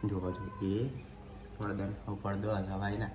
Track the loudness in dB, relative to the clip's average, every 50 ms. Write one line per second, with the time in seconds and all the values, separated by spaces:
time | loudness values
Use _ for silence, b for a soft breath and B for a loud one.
0 | 2 2 2 2 2 0 0 0 -2 -4 -2 0 2 4 4 4 2 2 0 -4
1 | -8 -10 -12 -12 -12 -12 -12 -12 -12 -12 -6 -4 -2 -2 0 0 0 0 -2 -2
2 | -2 -4 -4 0 0 0 2 2 4 2 4 2 2 0 0 0 2 2 2 2
3 | 0 -2 -2